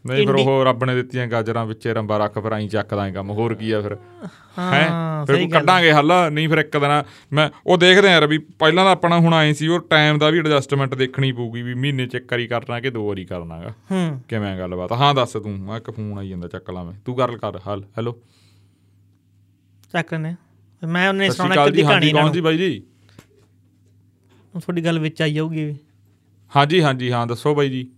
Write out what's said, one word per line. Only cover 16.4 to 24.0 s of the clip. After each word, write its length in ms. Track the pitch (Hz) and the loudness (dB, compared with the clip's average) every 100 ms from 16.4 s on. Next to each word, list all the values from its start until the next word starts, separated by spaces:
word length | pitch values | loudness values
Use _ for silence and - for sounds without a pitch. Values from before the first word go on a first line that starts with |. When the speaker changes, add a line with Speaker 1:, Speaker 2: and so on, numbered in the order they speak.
| 87 | -12
Speaker 1:
ਚੱਕ 220 | 92 - | -14 -12
ਲਾਂ 160 | 92 87 | -12 -12
ਮੈਂ। 80 | 101 123 | -12 -10
ਤੂੰ 120 | 123 | -4
ਗੱਲ 200 | 123 117 | -4 -4
ਕਰ 200 | 107 92 | -8 -10
ਹੱਲ। 260 | 98 101 | -10 -10
ਹੈਲੋ। 380 | 101 - 117 120 _ _ _ _ _ _ _ _ _ _ _ _ _ _ _ _ _ | -10 -8 -8 -8 _ _ _ _ _ _ _ _ _ _ _ _ _ _ _ _ _
Speaker 2:
ਚੱਕ 200 | 175 165 | -6 -6
ਲੈਂਦੇ 160 | 160 156 | -6 -8
ਆ। 60 | 175 _ _ _ _ 160 | -10 _ _ _ _ -6
ਮੈਂ 200 | 175 190 | 0 0
ਉਹਨੇ 180 | 196 196 | 2 0
Speaker 1:
ਸਤਿ 80 | |
ਸ਼੍ਰੀ 20 | - | 0
Speaker 2:
ਸੁਣਾਉਣਾ 180 | 180 | 0
Speaker 1:
ਅਕਾਲ 140 | 185 143 | 4 4
Speaker 2:
ਇੱਕ 40 | |
ਅੱਧੀ 60 | 151 | 4
Speaker 1:
ਜੀ, 60 | |
ਹਾਂਜੀ, 100 | 151 | 4
Speaker 2:
ਕਹਾਣੀ 140 | 190 156 | 4 4
ਇਹਨਾਂ 140 | 151 | 4
Speaker 1:
ਕੌਣ 100 | 156 | 2
ਜੀ 80 | 170 | 2
Speaker 2:
ਨੂੰ। 60 | 160 | 0
Speaker 1:
ਬਾਈ 120 | 160 | 0
ਜੀ? 260 | 185 107 - _ _ - _ _ _ _ _ _ _ _ | -2 -4 -12 _ _ -20 _ _ _ _ _ _ _ _